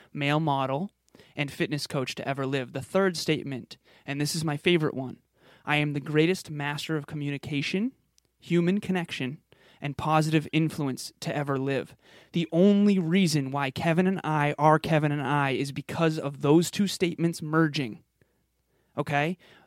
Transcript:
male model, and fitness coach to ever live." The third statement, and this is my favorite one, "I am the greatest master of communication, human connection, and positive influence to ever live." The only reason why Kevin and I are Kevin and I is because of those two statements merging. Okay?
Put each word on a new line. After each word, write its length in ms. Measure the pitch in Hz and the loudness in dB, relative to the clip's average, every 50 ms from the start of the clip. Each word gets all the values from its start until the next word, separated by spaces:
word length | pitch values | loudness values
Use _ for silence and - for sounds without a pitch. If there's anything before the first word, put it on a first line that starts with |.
| - _ - | -20 _ -8
male 280 | 147 143 143 147 156 | -4 -2 0 0 0
model, 500 | 165 151 139 135 131 131 135 143 190 208 - _ _ _ _ - - _ _ | 2 0 0 0 -2 -2 -4 -4 -6 -8 -10 _ _ _ _ -20 -20 _ _
and 160 | - 147 139 | -8 -8 -8
fitness 360 | - - 170 - 147 143 - - | -4 -4 -4 -4 -2 -4 -6 -4
coach 260 | - 143 127 - - | -4 -4 -4 -4 -6
to 120 | - - 135 | -8 -6 -6
ever 180 | 139 139 135 | -4 -4 -4
live." 260 | 135 139 135 123 123 - | -4 -4 -4 -4 -6 -8
The 80 | 135 - | -10 -10
third 340 | - - 190 196 190 170 | -2 0 0 2 2 0
statement, 600 | 156 - - 143 123 - - - 170 - - - - _ _ _ _ _ | -2 -2 -2 -2 -2 -2 -6 -8 -10 -10 -14 -18 -20 _ _ _ _ _
and 140 | - 139 143 | -8 -4 -2
this 160 | 147 151 - | -2 -2 -2
is 80 | 165 156 | -2 -4
my 120 | 156 147 | -4 -4
favorite 380 | 147 - 180 180 160 156 - - | -2 2 2 2 4 2 0 -2
one, 240 | 127 131 127 - - _ _ _ _ _ - - _ _ | -4 -8 -8 -10 -14 _ _ _ _ _ -20 -20 _ _
"I 100 | - 151 | -2 0
am 160 | 147 151 151 139 | 0 0 0 -2
the 80 | 143 | -4
greatest 500 | 139 135 147 151 160 170 185 - - - | -4 0 2 4 4 4 2 -2 -4 -8
master 460 | 151 147 143 143 147 147 - - 160 | -8 -6 -6 -6 -6 -6 -6 -4 -4
of 100 | 151 143 - | -4 -4 -6
communication, 840 | - 151 143 143 143 139 - - 147 143 - - - 190 226 269 - _ _ _ _ _ _ _ _ _ | -8 -6 -6 -4 -6 -6 -6 -4 -4 -4 -2 -2 -2 -2 -2 -2 -4 _ _ _ _ _ _ _ _ _
human 400 | - - 170 170 170 175 196 208 | -4 0 2 2 2 2 0 0
connection, 580 | - - 190 180 165 - - - 131 123 147 - _ _ _ _ _ _ _ _ | -2 -2 -2 -2 -2 -6 -6 -6 -6 -6 -6 -10 _ _ _ _ _ _ _ _
and 160 | - 143 139 - | -10 -8 -8 -6
positive 500 | - 156 156 156 151 156 156 156 143 - - | -2 2 2 2 4 4 2 2 0 2 0
influence 600 | 160 160 151 - - 147 135 127 - - - - _ | 0 0 0 0 -2 -4 -4 -4 -6 -10 -14 -14 _
to 160 | - 156 - | -8 -6 -4
ever 220 | 147 143 143 139 131 | -4 -2 -2 -2 -2
live." 360 | 135 139 139 - - - - _ _ _ - - - _ - | -2 -2 -2 -4 -4 -6 -12 _ _ _ -20 -20 -20 _ -4
The 160 | 175 170 - | -2 -2 0
only 480 | - 165 185 202 202 202 208 208 202 190 | 4 6 6 6 6 6 6 6 4 4
reason 520 | 165 160 175 196 190 160 156 - 135 131 | 2 2 4 4 4 4 4 0 0 -2
why 200 | 139 143 139 135 | -2 -2 -2 -4
Kevin 360 | - - - 170 160 175 185 | -4 -2 0 2 4 4 4
and 140 | 190 190 175 - | 2 0 0 -2
I 300 | 156 156 151 147 147 147 - | -2 0 2 0 0 0 4
are 200 | 147 156 156 156 | 6 6 6 6
Kevin 340 | - 160 165 151 151 147 143 | 4 2 2 2 2 2 0
and 100 | 147 139 | -2 -2
I 280 | 123 147 143 139 135 | 0 0 2 2 0
is 220 | 127 - 139 139 131 | 0 -2 -2 -4 -6
because 460 | 147 - - - - 165 160 156 156 | -8 -10 -8 -2 0 0 0 0 0
of 220 | - 143 143 139 | -4 -6 -6 0
those 300 | 147 170 156 170 170 - | 4 6 6 6 6 4
two 160 | - - 202 | 0 0 0
statements 560 | 185 - - 185 165 - - 165 170 165 - 170 | 0 0 0 -2 -2 0 0 -2 -2 -2 -4 -6
merging. 580 | 151 156 160 165 151 139 151 135 110 104 - _ _ _ _ _ _ _ _ _ _ _ _ _ _ _ _ _ _ _ | 0 2 4 4 4 2 -2 -4 -4 -6 -12 _ _ _ _ _ _ _ _ _ _ _ _ _ _ _ _ _ _ _
Okay? 400 | - 147 - 143 143 147 165 185 - - - - - _ | -8 -4 -2 0 0 0 -2 -4 -6 -12 -20 -20 -20 _